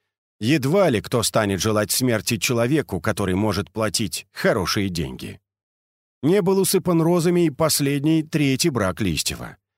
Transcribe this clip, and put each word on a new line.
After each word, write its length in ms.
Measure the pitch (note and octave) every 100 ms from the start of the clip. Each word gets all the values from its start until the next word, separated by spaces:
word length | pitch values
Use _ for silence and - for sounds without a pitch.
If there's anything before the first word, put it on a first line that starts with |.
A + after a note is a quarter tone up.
| _ _ _ -
Едва 500 | G#2+ D#3+ C3 G3 F3
ли 120 | G#2+
кто 220 | - B2
станет 360 | G#2 A#2 G#2 F#2+
желать 320 | A2 G#2+ G#2
смерти 460 | - B2+ A2 - A2
человеку, 640 | - A#2 A#2+ D3+ - F2+
который 320 | A2 G2 F#2+
может 380 | F#2 G#2+ F#2+ F#2+
платить 560 | A2 G#2+ - G2 - -
хорошие 580 | - F#3+ C3 - G#2+ G2
деньги. 500 | E2+ C#2 B1+ G#2 G2 _ _ _ _ _ _ _ _
Не 200 | C#3 G3+
был 160 | F#3 G3
усыпан 420 | F#3 F#3+ F3+ E3
розами 440 | E3 F3 D#3+ F3 E3
и 40 |
последний, 720 | B2+ D#3+ - C#3 C#3+ D3+ D#3+
третий 480 | D#3 D#3+ C#3 C3 E3+
брак 320 | A#2+ F#2+ -
Листьева. 560 | G2 D2+ - - A1+ - _